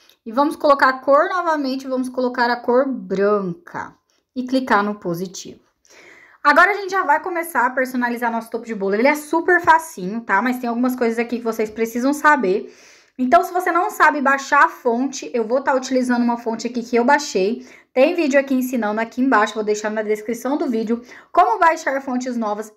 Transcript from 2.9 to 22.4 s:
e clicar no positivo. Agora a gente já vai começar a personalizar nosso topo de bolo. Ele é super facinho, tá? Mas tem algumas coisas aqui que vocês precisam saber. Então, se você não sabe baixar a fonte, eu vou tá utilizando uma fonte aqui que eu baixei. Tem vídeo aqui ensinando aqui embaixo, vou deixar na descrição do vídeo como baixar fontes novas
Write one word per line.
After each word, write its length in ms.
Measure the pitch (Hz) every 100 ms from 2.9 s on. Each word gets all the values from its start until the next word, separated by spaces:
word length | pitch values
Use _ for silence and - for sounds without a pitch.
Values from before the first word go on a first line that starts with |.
| 240 185 190 202 208 185 170 - 139 90 - _ _ _ 254
e 80 |
clicar 400 | 254 262 262 208
no 120 | 208 208
positivo. 680 | 185 170 185 - - - _ _ _ - - - - _
Agora 280 | 294 294 359
a 40 | 403
gente 160 | 392
já 120 | 381
vai 200 | 277 302
começar 440 | 339 339 330 254 240
a 20 |
personalizar 600 | 254 254 254 240 233 240
nosso 200 | 226 226
topo 160 | 226 226
de 100 | 214
bolo. 200 | 196 208
Ele 120 | 262
é 80 | 302
super 460 | - 330 339 349
facinho, 580 | 339 320 320 - 180 226
tá? 220 | 226 196
Mas 180 | 247 254
tem 80 | 247
algumas 260 | 233 247
coisas 240 | 247 233 226
aqui 180 | 233 233
que 60 |
vocês 260 | 233 220 214
precisam 420 | 220 226 240 262
saber. 640 | 294 302 294 196 202 - - - _ _ -
Então, 280 | 254 339 349
se 80 |
você 180 | 349 359
não 180 | 339 415
sabe 300 | - 311 302
baixar 460 | 269 277 277 285 330
a 20 |
fonte, 640 | - 247 233 262 - -
eu 140 | 247 214
vou 140 | 254
tá 120 | 262
utilizando 480 | 262 254 262 247 240
uma 160 | 240 233
fonte 300 | 226 220 240
aqui 160 | 247
que 140 | 220 233
eu 80 | 233
baixei. 600 | 294 294 202 190 247 - - _
Tem 200 | - 285
vídeo 240 | 349 302 277
aqui 160 | 269
ensinando 460 | 262 254 254 208 214
aqui 220 | 226 -
embaixo, 320 | 262 220 220 226
vou 80 |
deixar 260 | 214 208 214
na 120 | 214
descrição 560 | 208 214 - 233 254 302
do 120 | 311
vídeo 320 | 220 214 233 - - -
como 260 | - 359 427
baixar 440 | 339 320 311 269
fontes 340 | 269 254 254
novas 380 | 240